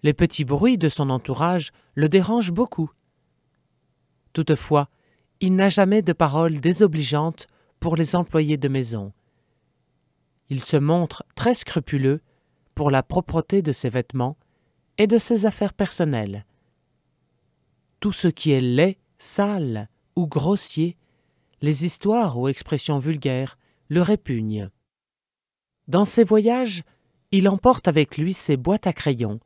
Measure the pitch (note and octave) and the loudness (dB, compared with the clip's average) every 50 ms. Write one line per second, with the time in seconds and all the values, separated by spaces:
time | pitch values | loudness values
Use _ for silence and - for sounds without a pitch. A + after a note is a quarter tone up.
0 | - D3+ D3 - F3 D#3+ - - D3+ B2 C#3+ C#3 F#3+ B3 B3+ G3 E3 D3+ - - | 2 0 2 2 0 0 0 -4 -4 -2 0 2 2 2 2 2 0 0 0 0
1 | D3 C3+ C3 B2+ - - C3 B2 D#3 E3+ F#3 F3+ D3 - _ _ _ _ _ C#3 | -2 -2 -2 -4 -4 -6 -4 -2 0 0 0 -2 -4 -6 _ _ _ _ _ 0
2 | D3 D#3 D#3 G3 F3 F#3 A3 A#3+ A3 F3 E3+ F#3+ B3 - - - D#3+ C#3+ _ _ | 0 4 4 4 2 4 0 0 0 -2 0 -2 -2 -2 -2 -6 -6 -6 _ _
3 | _ _ _ _ _ _ _ _ _ _ _ _ _ _ _ _ _ _ _ _ | _ _ _ _ _ _ _ _ _ _ _ _ _ _ _ _ _ _ _ _
4 | _ _ _ _ _ _ _ D#3+ D#3 - D#3 - - - D3+ D3 C#3+ - _ _ | _ _ _ _ _ _ _ -4 0 0 0 0 0 0 2 0 0 0 _ _
5 | _ _ _ _ _ _ _ _ - F#3 F#3 F#3 G3 G3 - G#3 G3 F#3 G#3 A3 | _ _ _ _ _ _ _ _ 0 2 2 4 4 4 4 4 4 4 4 4
6 | F#3 E3 E3 _ E3+ D3 C3+ D#3 E3 E3 D#3+ D3 B2+ E3 F3+ F3 G#3+ F#3+ D3+ D#3 | 4 2 2 _ 2 2 2 2 2 2 0 0 0 0 4 4 4 4 4 0
7 | D3 A#2+ D3 D3 D3+ E3 D#3+ - - _ _ _ _ _ _ _ - E3+ E3 D#3+ | -2 -2 -2 -2 -2 -2 -6 -8 -16 _ _ _ _ _ _ _ -4 -2 0 0
8 | E3 D3 - F3 F3 - - D#3+ D#3 D3 D3+ C#3+ C3+ C#3 C3+ C3+ B2+ A#2 A#2 G#2+ | 0 0 0 -2 -2 0 0 0 2 2 0 0 0 -2 0 -2 -2 -4 -6 -8
9 | G2 G2 - _ _ _ _ _ _ _ _ _ _ _ _ _ _ _ _ _ | -8 -10 -14 _ _ _ _ _ _ _ _ _ _ _ _ _ _ _ _ _
10 | _ _ _ _ _ _ _ _ _ _ C#3 C3 - - - D3 C#3+ D3 E3 F3 | _ _ _ _ _ _ _ _ _ _ -8 -6 -4 0 0 2 2 2 2 2
11 | E3+ D#3 - - - _ _ - - A#3 B3 - - - - E3+ C3 - - C#3 | 0 -2 -6 -14 -18 _ _ -2 0 0 0 0 -4 -4 -4 -4 -4 -2 -4 0
12 | C3 C3 C#3+ D#3+ _ _ _ _ _ _ _ _ _ _ _ - D3 D3 C#3 C3+ | 0 0 0 0 _ _ _ _ _ _ _ _ _ _ _ -2 0 2 2 2
13 | C3 _ - F3+ F3+ - - E3 D#3 _ G3 G3 F3 D3+ C3 - - B2+ A2 B2+ | 0 _ -4 -4 -4 -2 -4 -4 -2 _ 0 0 0 0 -4 -4 -4 -4 -2 -4
14 | A#2+ _ - C3 B2 C3 D3+ _ _ _ _ _ _ _ _ _ _ _ _ - | -6 _ -4 -4 -4 -4 -6 _ _ _ _ _ _ _ _ _ _ _ _ 0
15 | G#3+ G3+ A3+ A3+ - - A#3+ G#3+ G3 A3 - - G#3+ G3 - - G3+ F3+ - - | 2 4 4 2 2 2 0 2 2 0 0 -2 -6 -6 -2 -4 -4 -4 -2 -2
16 | F3 D3+ C#3 A2+ G#2+ G2+ G2 G#2 G#2 _ _ _ _ _ _ _ _ _ _ _ | -2 0 0 -2 -4 -6 -8 -12 -14 _ _ _ _ _ _ _ _ _ _ _
17 | _ _ _ _ _ _ _ _ _ _ _ _ _ _ _ _ _ _ _ _ | _ _ _ _ _ _ _ _ _ _ _ _ _ _ _ _ _ _ _ _
18 | - G#3 F#3+ - - F3 D3+ - - D#3 C#3 C3 B2+ B2 B2 C3+ E3 F#3+ F#3+ _ | -6 -6 -4 0 0 0 -2 0 0 0 2 2 2 2 2 2 2 2 0 _
19 | _ _ _ _ - - - - G3+ G3+ G#3 F#3+ D#3+ C3 A2+ G#2+ G#2 - _ _ | _ _ _ _ -12 -6 -2 -2 -2 0 -2 -4 -4 -4 -6 -6 -8 -10 _ _
20 | _ _ _ F3 F3 D3+ - D3+ C3+ E3 G3+ G3+ - - - D#3 D#3+ F3 F3 _ | _ _ _ -4 -4 -2 -2 -2 0 0 -2 -2 -2 -6 -2 -2 -2 -2 -4 _
21 | _ _ _ _ _ _ _ _ _ _ _ _ - D3 D#3 C3+ D#3+ F3 - - | _ _ _ _ _ _ _ _ _ _ _ _ -2 -2 0 0 -2 -4 -4 -2
22 | - G3+ G#3+ A#3+ A3+ F3 A#2+ A#2+ B2+ C3+ C3+ - - - D#3+ C#3 - - D3+ C#3 | -2 0 0 2 0 -2 -2 -2 -2 -2 -4 -4 -6 -6 -6 -4 -2 -2 -4 -2
23 | B2+ D#3 D#3+ D3 - C#3+ B2+ B2+ C3+ C3 - _ _ _ _ _ _ _ D3 E3+ | -2 -4 -4 -2 -2 -2 -2 -2 -4 -8 -10 _ _ _ _ _ _ _ 0 0
24 | F3 D#3+ G#3+ G#3 _ - C3 A2+ A2 G#2+ G#2+ G#2+ G2+ F#2 _ _ _ _ _ _ | 2 2 0 -2 _ -6 -4 -4 -4 -4 -4 -6 -8 -10 _ _ _ _ _ _
25 | _ _ _ _ _ _ _ _ _ _ _ _ _ _ _ _ _ - C#3+ F3+ | _ _ _ _ _ _ _ _ _ _ _ _ _ _ _ _ _ -2 0 2
26 | G#3 G3 - - A#3 F3+ G#3+ G#3+ G3+ A#3 A#3 B3+ B3+ A3+ F#3+ F3 - _ _ _ | 2 2 4 4 4 6 4 4 4 2 0 0 -2 -4 -4 -8 -12 _ _ _
27 | _ _ _ _ _ _ - G3 F#3 G3 G3 F#3+ - B3 B3+ - _ F#3 D3+ D#3 | _ _ _ _ _ _ 2 4 4 4 2 4 4 4 4 4 _ 2 2 2
28 | D3+ - - - D3+ F3+ F#3+ - - - D3 B2+ B2 D#3 G3 G#3+ - F#3+ D#3+ - | 2 2 0 -4 -4 -2 -4 -4 -2 -2 -2 0 0 -2 -2 0 0 -4 -6 -2
29 | - D3+ C3+ A#2 A#2 G#2 G#2 A#2 _ | -2 -2 -2 -2 -2 -6 -6 -8 _